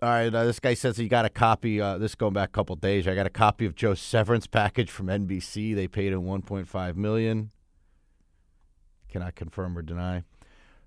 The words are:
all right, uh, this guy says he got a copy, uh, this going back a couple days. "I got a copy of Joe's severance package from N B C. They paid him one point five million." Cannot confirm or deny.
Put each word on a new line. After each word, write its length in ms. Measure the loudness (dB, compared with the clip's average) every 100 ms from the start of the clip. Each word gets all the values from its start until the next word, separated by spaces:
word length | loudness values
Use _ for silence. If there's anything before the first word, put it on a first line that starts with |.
all 80 | 2
right, 240 | 2 2
uh, 100 | 2 2
this 140 | 2
guy 140 | 0
says 240 | 2 0 0
he 100 | 2
got 160 | 4 2
a 40 |
copy, 500 | 4 4 4 2 0
uh, 200 | 0 -2
this 160 | -4 0
going 180 | 0
back 160 | 2 0
a 20 |
couple 240 | 0 -2 -2
days. 320 | 0 2 2
"I 60 |
got 140 | 0 0
a 40 |
copy 340 | 4 2 4 -2
of 80 | 0
Joe's 240 | 0 0
severance 460 | 0 2 2 0 2
package 420 | 0 2 0 -4
from 180 | -4 -2
N 180 | -2 -2
B 140 | -4
C. 360 | -6 -6 -4 -2
They 120 | -2
paid 260 | -2 -2
him 100 | -2
one 180 | -2 -4
point 260 | -4 -8 -6
five 300 | -6 -4 -2
million." 540 | 0 0 0 -2 -4 -12 _ _ _ _ _ _ _ _ _ _ _ _ _ _ -12
Cannot 260 | -8 -8 -10
confirm 420 | -10 -8 -6 -6
or 60 |
deny. 400 | -8 -6 -4 -6 -8 _ -20 _ _ _